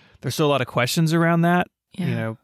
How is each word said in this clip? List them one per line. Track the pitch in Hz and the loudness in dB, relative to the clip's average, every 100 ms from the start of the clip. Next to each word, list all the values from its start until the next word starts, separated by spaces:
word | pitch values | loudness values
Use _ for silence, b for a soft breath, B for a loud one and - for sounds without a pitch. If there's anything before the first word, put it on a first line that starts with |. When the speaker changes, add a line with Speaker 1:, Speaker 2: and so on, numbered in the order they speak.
| B B | B B
Speaker 1:
there's | 139 | -8
still | 123 151 | -2 0
a | |
lot | 139 | 0
of | 123 | -2
questions | - 123 - 160 | -2 -2 0 2
around | 165 165 170 | 2 2 2
that. | 170 175 - _ _ - | 2 2 -2 _ _ -6
You | 170 | -4
Speaker 2:
Yeah. | |
Speaker 1:
know, | 117 113 113 | -2 -4 -8